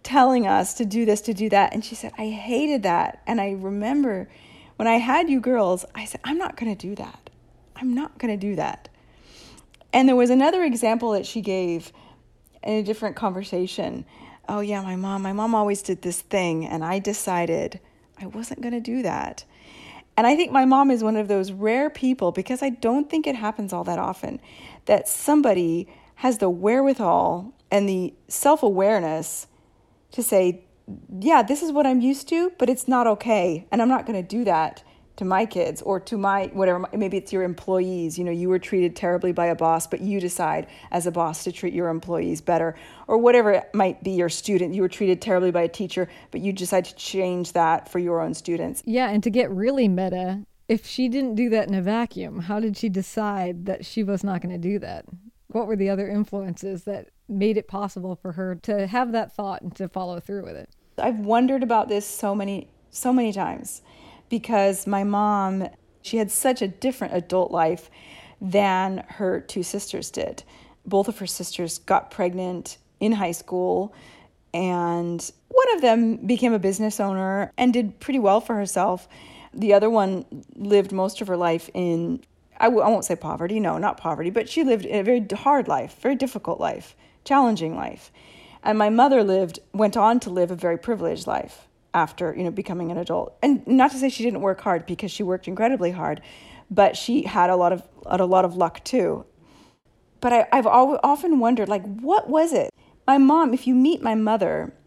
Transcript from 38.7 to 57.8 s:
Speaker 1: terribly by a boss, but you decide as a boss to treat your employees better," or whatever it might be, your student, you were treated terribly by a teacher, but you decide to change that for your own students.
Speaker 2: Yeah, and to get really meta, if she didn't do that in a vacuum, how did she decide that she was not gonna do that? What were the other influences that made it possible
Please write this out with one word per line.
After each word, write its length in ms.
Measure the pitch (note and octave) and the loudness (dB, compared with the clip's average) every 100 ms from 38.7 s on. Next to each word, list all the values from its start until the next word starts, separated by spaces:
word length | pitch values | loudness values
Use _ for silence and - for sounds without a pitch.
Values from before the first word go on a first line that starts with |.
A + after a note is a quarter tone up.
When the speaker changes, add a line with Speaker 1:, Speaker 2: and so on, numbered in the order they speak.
| F#3+ F3 E3+ | 0 0 0
Speaker 1:
terribly 340 | F3+ F3 F#3 | -2 0 0
by 140 | F3 E3+ | 0 0
a 100 | D#3+ | 2
boss, 320 | D#3+ D#3+ - | 2 0 -2
but 140 | - | -6
you 180 | F#3+ G3+ | -2 -2
decide 480 | F3 F3 D#3+ D#3 - - - | -4 -4 -2 -2 -6 -16 -6
as 160 | F3 F3 | -4 -2
a 40 | |
boss 340 | E3+ E3 D#3+ - | -2 -4 -4 -8
to 80 | |
treat 200 | E3+ F3+ | -6 -6
your 140 | E3 F3 | -2 -2
employees 520 | E3 F3 E3 E3+ D#3+ | -4 -4 -4 -2 -4
better," 340 | - E3+ E3 D#3+ - - - | 0 0 0 -6 -20 -20 0
or 100 | A3 | 4
whatever 340 | A#3+ B3 G#3+ | 6 6 6
it 180 | G3 - | 2 0
might 300 | G#3 F#3+ - | 0 0 0
be, 80 | F#3+ | -4
your 160 | F#3 F3 | 0 0
student, 440 | - - F#3+ F3 | -2 0 0 0
you 80 | F#3+ | 0
were 80 | F#3 | -2
treated 320 | - G3 F3+ | 0 0 0
terribly 300 | A3+ F#3 F3+ | 2 2 2
by 100 | F3 | 2
a 60 | E3+ | 0
teacher, 400 | - F3+ - F3 - - | -2 -6 -4 -6 -8 -14
but 100 | - | -6
you 100 | G3 | -4
decide 300 | F#3+ F3+ F#3+ F3+ | -4 0 0 -2
to 100 | - | -12
change 580 | - F#3+ F#3 F3+ E3+ | -6 -2 -2 -2 -2
that 340 | E3+ E3 E3 - | 2 2 2 -2
for 100 | F3+ | -4
your 200 | F3 E3 | -2 -2
own 120 | D#3+ | -2
students. 500 | - - E3+ E3 - - | -6 -4 -4 -4 -8 -2
Speaker 2:
Yeah, 240 | A#3+ B3 | 0 0
and 140 | G#3 | 0
to 60 | A#3 | 0
get 200 | A3 A#3 | 0 0
really 360 | F#3+ A3 C#4 A3+ | 0 -2 2 2
meta, 580 | F3+ F#3 F3+ F3+ G3 G3+ _ - | 2 -2 -4 -6 -6 -12 _ -4
if 180 | A3 - | -4 -2
she 220 | - B3+ | -4 -2
didn't 260 | C4 C4 G#3+ | 0 -2 -2
do 140 | A#3+ | 0
that 180 | A3 - | 0 0
in 40 | |
a 80 | G3 | -2
vacuum, 580 | F#3 A3 A#3 - - G#3 | 0 -2 -4 -8 -10 -10
how 180 | E3+ G#3 | -6 -4
did 160 | A3 G3 | -2 -2
she 140 | A3+ | -2
decide 760 | F#3 F#3 - G#3 G3+ F3+ F3 F#3+ | -4 -4 -4 -4 -2 -4 -6 -6
that 200 | F#3 - | -8 -6
she 180 | - | -4
was 180 | G3 G3 | -2 -2
not 180 | G3 F3+ | -2 -4
gonna 160 | F3+ F3 | -6 -6
do 220 | E3+ G3+ | -4 -4
that? 260 | - D#3+ - F3+ G#3+ _ _ | -6 -12 -14 -20 -20 _ _
What 200 | A3 G#3+ | -6 -2
were 80 | G#3+ | -2
the 120 | G3 | 0
other 200 | G3 G3 | -2 -2
influences 760 | G#3 G#3 G3+ F#3+ E3+ G3 F#3 | -2 -2 -4 -8 -8 -8 -8
that 260 | G#3 D3 - _ - | -8 -10 -12 _ -8
made 300 | G3 G#3 G#3+ | 0 0 0
it 100 | - | -4
possible 480 | G3 | -8